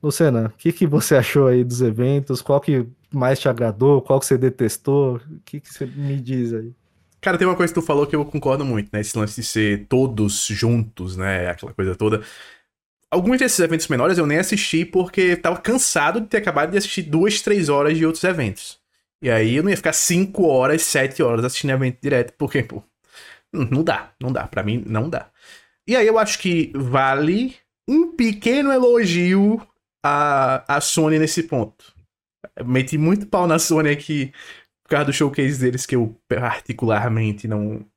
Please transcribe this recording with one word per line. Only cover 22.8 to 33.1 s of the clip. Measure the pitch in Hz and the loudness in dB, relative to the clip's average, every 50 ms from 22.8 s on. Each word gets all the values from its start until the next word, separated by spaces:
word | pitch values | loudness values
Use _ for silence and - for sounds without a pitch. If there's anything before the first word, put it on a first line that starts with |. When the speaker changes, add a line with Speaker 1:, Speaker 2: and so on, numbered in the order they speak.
| - _ _ _ _ _ _ - - - - _ _ _ - | -16 _ _ _ _ _ _ -20 -20 -20 -20 _ _ _ -6
Speaker 2:
não | 165 139 113 131 131 165 | -4 -4 -2 0 0 0
dá, | 160 131 101 - - _ _ | 0 -2 -4 -6 -12 _ _
não | 127 123 | -6 -6
dá. | 131 - - - | -4 -4 -6 -6
Pra | - 101 98 | -8 -6 -4
mim, | 101 110 123 - | -2 -4 -4 -4
não | - 110 110 113 156 | -4 -4 -4 -2 -2
dá. | 170 - - - _ _ _ - - - _ _ _ _ _ - | -6 -8 -10 -12 _ _ _ -20 -20 -20 _ _ _ _ _ -2
E | 226 | 0
aí | 254 220 220 | 2 4 4
eu | 220 226 | 4 2
acho | 214 208 - - | 2 0 -2 -4
que | - 185 175 165 156 156 - | -2 0 0 0 0 -2 -4
vale | 135 139 123 123 135 135 135 135 139 151 151 180 208 247 262 - - _ _ _ _ _ - | -6 -4 0 0 2 2 2 2 2 2 2 2 0 0 -2 -6 -10 _ _ _ _ _ 0
um | 254 311 339 339 330 | 2 2 2 2 0
pequeno | - 240 226 208 208 - 233 240 285 285 277 | 0 0 0 0 0 0 0 0 2 2 2
elogio | 269 262 254 247 240 233 233 185 170 175 175 180 185 196 196 208 220 233 - _ _ _ _ _ _ _ _ | 2 4 4 4 4 4 4 2 2 2 2 2 4 4 4 4 2 0 -4 _ _ _ _ _ _ _ _
à, | 143 143 143 147 147 143 139 135 127 131 135 - _ | 0 0 2 2 2 2 2 2 2 0 -2 -2 _
à | 143 143 | -2 -2
Sony | 143 - - - 160 156 160 156 | 0 0 0 2 2 2 4 2
nesse | 156 156 - - 165 | 2 0 0 -4 -4
ponto. | - - 131 110 - _ _ _ - _ - _ _ _ _ _ _ _ _ _ - _ | -2 -2 -4 -4 -4 _ _ _ -20 _ -20 _ _ _ _ _ _ _ _ _ -20 _
Eu | - - | -12 -4
meti | 120 127 131 131 131 - 151 | 0 0 0 0 0 0 0
muito | 151 160 | 2 2